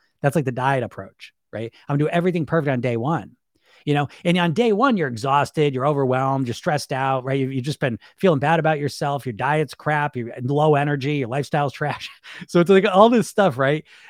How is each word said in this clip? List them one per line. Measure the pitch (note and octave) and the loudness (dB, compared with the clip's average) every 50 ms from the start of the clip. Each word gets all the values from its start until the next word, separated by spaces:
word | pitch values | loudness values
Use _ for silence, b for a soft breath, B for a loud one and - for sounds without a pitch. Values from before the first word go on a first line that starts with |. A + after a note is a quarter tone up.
| _ _ _ _ | _ _ _ _
that's | - C#3 - | -2 0 0
like | E3+ B2 | 0 -2
the | C3+ | -2
diet | A#2+ B2+ B2+ C#3 C#3 C3 A#2 | -4 -2 0 0 0 -2 -2
approach, | - - - G2 - _ - - - _ _ _ _ - | -6 -8 -14 -18 -18 _ -20 -20 -20 _ _ _ _ -12
right? | G#2+ A2+ A2 - b b | -10 -10 -12 -14 b b
"I'm | b C#3+ | b -2
gonna | C#3+ D3+ D#3 | 0 0 0
do | E3+ | 0
everything | E3+ E3+ F#3 E3 F3 D3 | 0 0 0 0 -2 -2
perfect | - D#3+ E3 C#3 C#3 | -2 -2 -2 0 0
on | C3 B2 | -2 -2
day | A#2+ B2+ A#2 | -2 -2 -2
one," | A2+ A#2+ D3+ E3+ B2 F2+ - - _ _ _ _ b b b b b b | -2 -2 -2 -2 -4 -6 -10 -18 _ _ _ _ b b b b b b
you | D3 C#3+ | -2 0
know? | D3 C#3+ - B B B | 0 -2 -4 B B B
And | F3+ F3 | 0 0
on | F3+ F3 E3+ C#3 | 2 2 0 2
day | A3 A#3+ A3+ G3+ | 2 2 2 2
one, | G3 C4 C#4 A3+ | 2 2 2 2
you're | F#3 D3+ | 2 0
exhausted, | C3 A#2+ G#2+ A#2+ C3+ C#3 C#3+ C3+ - - D#3+ D3 D3 C3 | -2 -4 -4 -2 0 2 2 0 0 0 0 0 0 0
you're | B2 C3 | 0 0
overwhelmed, | D3+ D3 C#3 C3+ B2+ B2+ C3 C3+ C3+ C3+ C3+ C3+ | 0 0 2 2 2 2 0 0 0 0 -2 -2
you're | A#2 A#2 | -4 -6
stressed | - - F3 D3+ C#3 - - | -4 -2 -2 -2 -2 -4 -4
out, | C#3+ C3 C3+ C3+ C3+ B2+ B2 | -4 -4 -2 -2 -2 -2 -2
right? | C3 C3+ C#3 | -2 -2 -2
You've, | C3 C3 C3+ | -2 -2 -4
you've | C3 A#2+ | -4 -4
just | D3+ C#3 - | -6 -4 -4
been | D3+ B2+ A2+ - b b b | -4 -4 -4 -6 b b b
feeling | b G3 F#3 D#3+ C3+ | b 2 2 2 2
bad | C#3+ D3 E3+ E3 | 2 2 2 2
about | D#3 D#3 D#3 | 2 0 0
yourself. | C#3+ D3 C3+ - - D#3 C#3+ C#3+ C3+ - | 0 -2 -6 -4 -4 -4 -4 -4 -4 -6
Your | C3 G#2+ | -8 -6
diet's | - B2 C#3 D3+ D#3 D3+ B2+ - | -4 -2 0 0 0 -2 -4 -8
crap, | - - D3+ D3+ D3 D3 D3 - | -8 -4 -2 0 0 -2 -2 -4
you're | B2 A2+ A#2 - - | -6 -10 -10 -8 -6
low | B2 B2+ C#3+ D3 D3+ D#3 D3 | -4 -2 2 2 4 4 4
energy, | C#3 C#3+ D3 D3 C#3 B2+ C#3+ D3 | 4 2 0 -2 -2 -2 -2 -2
your | C#3+ B2 A2 | -2 -2 -4
lifestyle's | B2+ D3 C3+ - - D3 C#3+ C3+ - | -4 -6 -4 -2 -2 -2 -2 -2 -4
trash. | - D3 C#3+ - - - - - _ - - | -6 -6 -6 -6 -8 -12 -16 -18 _ -20 -20
<laughs> | - - - | -18 -18 -6
So | - - F3 | 0 2 2
it's | E3+ E3 | 4 6
like | G3 F#3+ F#3 | 6 6 4
all | G#3+ F#3 F#3+ A3 A#3 | 4 6 6 6 8
this | B3 A3+ E3+ - | 6 4 2 0
stuff, | - G#3+ G3 E3+ A#2 | 2 2 2 2 2
right? | C3 C3+ C#3 D3+ D#3 - B B B B | 2 0 0 0 -2 -4 B B B B